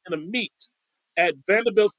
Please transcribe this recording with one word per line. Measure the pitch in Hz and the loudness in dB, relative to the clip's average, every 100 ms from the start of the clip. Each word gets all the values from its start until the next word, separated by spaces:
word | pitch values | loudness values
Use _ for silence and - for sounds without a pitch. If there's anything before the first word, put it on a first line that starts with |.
| - | -8
in | |
a | 160 | -8
meet | 165 247 202 - - _ _ _ _ - | -6 -6 -6 -10 -20 _ _ _ _ -2
at | 175 139 156 | 0 -2 -2
Vanderbilt's | 214 233 208 208 | 0 2 2 2